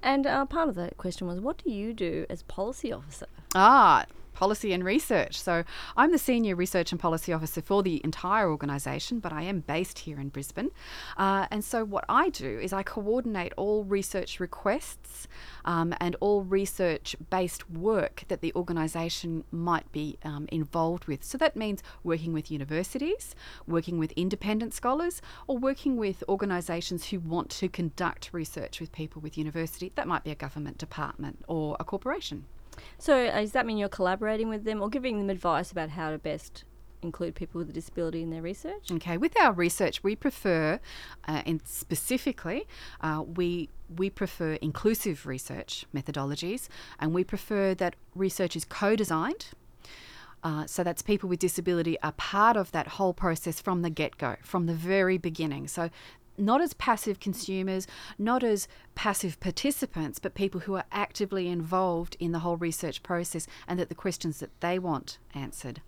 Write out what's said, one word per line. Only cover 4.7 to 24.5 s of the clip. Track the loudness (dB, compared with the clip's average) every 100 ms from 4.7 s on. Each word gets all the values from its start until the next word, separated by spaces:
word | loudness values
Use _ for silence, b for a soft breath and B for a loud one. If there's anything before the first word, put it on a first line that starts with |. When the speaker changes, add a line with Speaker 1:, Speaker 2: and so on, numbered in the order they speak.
Speaker 2:
and | 2
research. | 4 2 4 2 2 -2
So | 0 0 0 B B 4
I'm | 6
the | 6
Senior | 4 4 4 2
Research | 2 2 2
and | 0
Policy | 2 0 0
Officer | -2 -2 -6
for | 2 4
the | 4 2
entire | -2 -2 2 4 4
organisation, | 2 -2 -2 -2 -4 -2 -4
but | -2
I | -4
am | -2 -2
based | 0 -2 -2 -6
here | -10 -6
in | -6
Brisbane. | -6 -8 -4 -4 B B B B B
Uh, | 4 4 2
and | -2
so | -2 -2 0
what | -2 4
I | 4 4
do | 2 -4 -4
is | -2
I | -2
coordinate | -2 -4 0 2 2 -2 -2 -2
all | 2 2
research | 2 0 0 -4 -4 -4
requests, | -6 -2 0 0 -2 -14 -16 -16 -14 B B B 0
um, | 2 2 2
and | -2 2
all | 4 4
research-based | 4 2 2 2 2 2 -4 -8 -2 0 0 -2 -8
work | -2 2 2 2 -2 -6
that | -2
the | 0 -2
organisation | 0 0 0 0 -2 -2 -2 -4 -4
might | -4 0 0 0
be, | -6 -6 -6
um, | -8 -6 -4
involved | -2 0 2 2 0 -2
with. | -6
So | -4 2
that | 2 2
means | -4 -4 B B
working | -2 0 0
with | -2 -2
universities, | -6 -2 -2 -2 -2 0 -2 -4 -14 B B 0
working | 0 2 0
with | 0
independent | 0 0 0 0